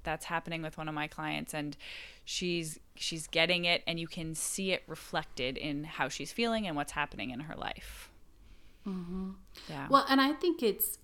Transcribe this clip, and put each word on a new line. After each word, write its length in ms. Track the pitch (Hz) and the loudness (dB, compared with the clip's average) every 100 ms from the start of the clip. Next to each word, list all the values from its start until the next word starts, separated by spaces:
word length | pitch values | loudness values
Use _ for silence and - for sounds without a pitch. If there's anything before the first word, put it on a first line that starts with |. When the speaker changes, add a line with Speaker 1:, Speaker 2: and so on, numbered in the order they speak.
Speaker 1:
that's 220 | 170 156 - | -4 -4 -2
happening 360 | 165 170 165 | -2 -2 -4
with 160 | 156 160 | -4 -4
one 100 | 156 | -4
of 60 | |
my 140 | 151 151 | -2 -2
clients, 460 | - 156 151 147 | -2 -2 -2 -2
and 220 | 151 147 - - - - - | -2 -4 -6 -10 -12 -14 -14
she's, 560 | - - 180 170 160 - - - | -6 -2 0 0 -2 -6 -14 -6
she's 320 | - 165 - | -4 -4 0
getting 380 | 165 165 175 175 | 4 6 6 4
it, 180 | 170 - | 2 2
and 120 | 170 | -2
you 80 | 165 | -2
can 280 | - 160 160 | -4 -4 -2
see 360 | - - 190 | -2 0 0
it 120 | 180 - | 0 -2
reflected 720 | 156 - 170 - - 127 135 | -12 -4 -4 -2 -2 -2 -2
in 260 | 151 143 | -2 -2
how 260 | 156 - 135 | -4 -2 -2
she's 220 | - 135 | -2 -6
feeling 360 | - 233 220 196 | 0 2 2 0
and 80 | 143 | 0
what's 160 | 143 | -2
happening 400 | 151 143 - 110 | -2 -2 -2 -6
in 100 | 123 | -4
her 140 | 156 - | -6 -6
life. 540 | - - - - - - - - - - - - 202 | -6 -6 -10 -14 -16 -20 -20 -20 -20 -20 -20 -12 -6
Speaker 2:
Mm-hmm. 440 | 185 175 185 190 190 - - - | -6 -4 -4 -4 -8 -14 -16 -10
Speaker 1:
Yeah. 180 | 147 135 | -6 6
Speaker 2:
Well, 160 | 269 269 | 6 8
and 100 | 269 | 8
I 140 | 269 | 8
think 300 | 302 359 320 | 6 2 4
it's, 340 | 226 - - - | 4 4 0 -2